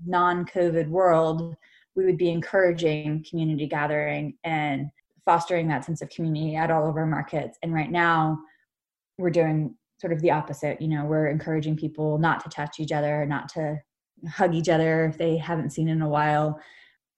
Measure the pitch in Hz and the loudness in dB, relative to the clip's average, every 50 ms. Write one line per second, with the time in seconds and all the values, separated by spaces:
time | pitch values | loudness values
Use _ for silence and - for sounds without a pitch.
0 | 170 175 185 175 175 175 175 180 175 - - 190 175 170 160 165 160 151 160 185 | -6 -2 0 2 2 2 2 0 -2 -2 0 2 2 2 2 0 0 0 2 4
1 | 190 180 165 160 160 160 165 165 165 170 156 - _ _ _ _ _ _ - 190 | 4 6 6 6 4 2 0 -2 -4 -8 -10 -14 _ _ _ _ _ _ -2 0
2 | 190 185 175 156 175 170 165 170 156 - - 196 185 175 170 165 170 156 151 151 | 2 2 2 2 2 0 0 -2 -2 0 2 4 4 4 4 2 2 0 0 0
3 | 151 151 151 160 156 - - 165 160 156 156 139 151 143 165 147 147 151 151 151 | -2 -2 -4 -4 -4 -4 -2 -2 0 0 0 0 -2 -2 -2 -2 0 0 0 0
4 | 151 147 143 147 151 147 - _ - 165 160 151 151 147 139 135 147 147 - _ | 0 -2 -2 -4 -4 -6 -8 _ -6 -4 -2 -2 0 -2 -2 -4 -6 -8 -12 _
5 | _ _ _ _ _ 190 170 175 175 - 185 170 160 160 147 131 139 - 160 - | _ _ _ _ _ 2 2 2 2 0 0 0 0 0 -2 -2 -4 -6 -6 -6
6 | 151 - - - 165 160 156 151 156 156 156 156 165 160 160 160 151 160 147 156 | -8 -10 -6 -4 -2 -2 -2 -2 -2 -2 -2 0 0 2 2 2 2 0 0 0
7 | 160 160 151 147 151 - - 151 139 - - _ - 165 165 160 151 - 170 175 | -2 0 -2 -2 -4 -4 -4 -4 -6 -6 -8 _ -6 -4 -2 -2 -2 0 0 2
8 | 170 170 165 160 156 156 156 151 - - _ _ _ _ _ _ _ _ _ _ | 2 4 4 2 2 0 0 -4 -6 -14 _ _ _ _ _ _ _ _ _ _
9 | _ _ _ - 180 175 156 170 165 160 156 156 156 - - _ _ _ _ _ | _ _ _ -4 -2 0 2 2 2 2 2 0 -2 -4 -6 _ _ _ _ _
10 | - 175 165 156 160 170 143 156 147 - 147 - - 147 127 - 156 156 156 147 | -6 -4 -2 0 2 2 2 2 0 -4 -6 -6 -4 -4 -4 -4 -2 -2 -2 -2
11 | 147 151 156 156 156 151 147 156 - 165 160 156 147 156 156 156 156 151 156 - | 0 0 0 2 2 0 0 -2 -2 -2 -2 -2 -2 -2 -2 -2 -4 -6 -4 -4
12 | 156 151 151 151 160 160 151 - - 156 - - 147 151 - - 156 147 160 151 | -2 0 0 2 2 2 0 0 -4 -8 -8 -8 -8 -8 -8 -8 -6 -4 -2 -2
13 | 147 147 147 151 147 143 147 139 - 143 - 165 156 147 151 151 - _ _ _ | 0 0 0 -2 -2 -2 -2 -4 -6 -8 -6 -6 -4 -4 -6 -8 -10 _ _ _
14 | _ _ _ _ - 165 - - 196 180 165 165 160 175 165 160 160 160 160 160 | _ _ _ _ -12 -8 -2 0 2 2 2 2 2 2 2 4 4 4 2 2
15 | 160 156 156 - 170 165 160 165 151 - 170 160 156 151 - 160 160 160 160 160 | 2 0 0 0 0 0 0 0 -2 -2 -4 -2 -4 -4 -2 -2 0 0 0 0
16 | 156 151 147 147 151 151 151 147 151 156 151 - - - - - - _ _ _ | 0 2 2 2 2 2 2 2 2 0 -2 -6 -10 -20 -20 -20 -20 _ _ _
17 | _ _ _ | _ _ _